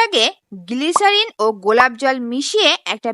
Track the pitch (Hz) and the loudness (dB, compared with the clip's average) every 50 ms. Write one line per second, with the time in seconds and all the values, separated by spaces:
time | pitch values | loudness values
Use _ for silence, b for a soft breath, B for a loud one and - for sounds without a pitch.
0 | 453 453 392 240 220 - - - _ _ 208 185 175 175 233 254 285 330 339 - | 2 2 2 2 0 0 -2 -6 _ _ -20 -18 -12 -8 -6 -4 -2 -2 0 2
1 | 415 403 415 415 440 453 - - 214 220 214 202 180 202 220 240 254 254 240 220 | 2 2 2 2 0 -2 -4 -2 -2 -2 -2 -2 -2 2 4 4 4 2 0 -2
2 | 277 269 269 262 240 233 240 262 285 - - 427 392 294 330 - - 175 202 214 | -2 -2 -2 -2 -4 -4 -4 -4 -4 -2 0 2 2 2 2 0 -2 -6 -8 -6
3 | - 233 | -6 -6